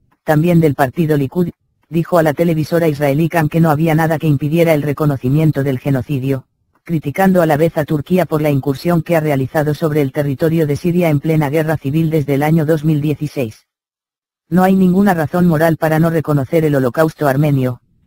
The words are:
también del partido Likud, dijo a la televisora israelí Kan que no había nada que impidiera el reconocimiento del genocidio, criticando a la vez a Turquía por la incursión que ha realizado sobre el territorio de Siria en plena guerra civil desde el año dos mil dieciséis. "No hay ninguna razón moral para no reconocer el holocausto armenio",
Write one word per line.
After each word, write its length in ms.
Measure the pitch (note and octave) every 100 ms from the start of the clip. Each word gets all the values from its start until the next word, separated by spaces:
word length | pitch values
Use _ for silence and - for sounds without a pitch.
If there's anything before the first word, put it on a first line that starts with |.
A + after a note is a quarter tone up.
| _ _
también 380 | - D3+ F3 E3+
del 120 | D#3
partido 440 | C3+ C3 E3+ D#3 D3
Likud, 320 | C3+ F3+ F3 - _ _ _
dijo 280 | E3 D#3 F3
a 60 |
la 100 | D#3
televisora 540 | C#3+ E3+ D#3 D3+ E3+ E3
israelí 400 | C#3 D3 C#3 D#3+
Kan 220 | E3+ D3+
que 100 | E3
no 100 | E3
había 240 | D3 E3
nada 260 | D#3 D#3+ D#3
que 80 | D#3+
impidiera 460 | C#3 D3 E3+ E3
el 100 | D3+
reconocimiento 800 | D3 C3+ D3+ C#3 B2+ D3 D#3+ C#3
del 160 | C#3 B2+
genocidio, 680 | D3 C3+ - C#3 C3+ C3 - _ _ _
criticando 580 | - E3 D3 C3+ F#3+ F3+
a 40 | D#3+
la 120 | C#3+
vez 200 | E3 -
a 60 |
Turquía 420 | C#3+ D3+ - F3+ D#3+
por 160 | D#3
la 100 | D3+
incursión 500 | C#3 C#3+ C3+ E3+ E3+
que 160 | D#3 E3
ha 20 |
realizado 540 | D#3 C#3 B2+ D#3+ D3
sobre 280 | C#3+ D#3+ D3+
el 120 | C#3
territorio 520 | D3+ C#3+ C3 E3 E3 D3
de 120 | C#3
Siria 320 | F3+ F3 E3+
en 100 | C#3+
plena 300 | D#3+ D#3 C#3+
guerra 260 | D#3+ D#3 D#3
civil 340 | C3+ D#3 D#3+
desde 260 | D#3+ C#3 C3+
el 80 |
año 220 | D3+ E3 D3+
dos 200 | D#3+ D#3
mil 160 | D3
dieciséis. 680 | D3+ C#3 D3 - A2+ - _ _ _ _ _ _ _ _ _
"No 140 | F3
hay 140 | F#3 F#3+
ninguna 360 | F#3 F3+ G3+
razón 320 | E3+ D3 F3+ F3
moral 300 | D3+ E3 D#3
para 240 | D#3+ D#3
no 100 | E3
reconocer 540 | E3 D3+ D3 B2+ E3
el 100 | D#3
holocausto 540 | C#3+ B2+ D#3+ D#3+ - D3
armenio", 540 | C3+ D3+ C#3 B2+ B2 _ _